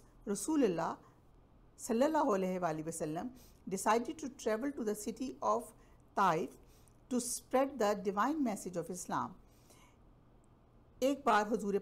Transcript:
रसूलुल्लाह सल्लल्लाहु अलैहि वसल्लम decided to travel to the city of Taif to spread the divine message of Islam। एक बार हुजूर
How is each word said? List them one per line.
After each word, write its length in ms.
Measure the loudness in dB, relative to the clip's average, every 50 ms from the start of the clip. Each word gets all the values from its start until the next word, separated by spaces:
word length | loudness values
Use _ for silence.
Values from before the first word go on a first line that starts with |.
| -12 -16 -20 -12 -8
रसूलुल्लाह 680 | -6 -6 -4 -2 0 2 4 4 4 2 0 -2 -2 -4 -6 -12 -20 -20 -20 -20 -20 -20 -20 -20 -20 -20 -20 -20 -20 -18 -10
सल्लल्लाहु 520 | -4 0 2 2 4 4 4 2 2 4
अलैहि 520 | 2 2 2 0 0 0 0 0 0 -2 -4
वसल्लम 460 | -6 -6 -4 -4 -4 -2 -4 -6 -6 -10 -14 -20 -20 -20 -18 -10 -6
decided 480 | -6 -2 2 2 2 2 2 -2 -6
to 120 | -8 -8 -10
travel 420 | -10 -6 -2 -2 -2 -2 -2 -4
to 120 | -4 -4 -4
the 120 | -4 -4
city 420 | -4 -4 -6 -6 -6 -6 -8 -6 -2
of 300 | 0 0 0 0 -2 -6 -14 -20 -20 -20 -20 -20 -20 -6 0
Taif 320 | 2 4 4 4 2 0 -4 -8 -14 -20 -20 -20 -20 -20 -20 -20 -20 -8 -4
to 100 | -2 -2
spread 580 | -2 -2 -6 -8 -4 0 2 2 2 2 0
the 160 | 2 2 2 2 0 -2
divine 400 | -2 0 2 2 2 2 2 0
message 340 | 0 -2 -2 -6 -6 -6
of 120 | -4 -4 -4
Islam। 460 | -6 -8 -6 -4 -2 -2 -2 -4 -8 -14 -20 -20 -20 -20 -20 -20 -20 -20 -20 -20 -20 -20 -20 -20 -20 -20 -20 -20 -20 -20 -20 -20 -20 -20 -20 -20 -20 -20 -20 -20 -10 -4 -2
एक 200 | -2 -2 2 4
बार 220 | 4 6 6 4 2
हुजूर 300 | 0 -2 0 0 -2 0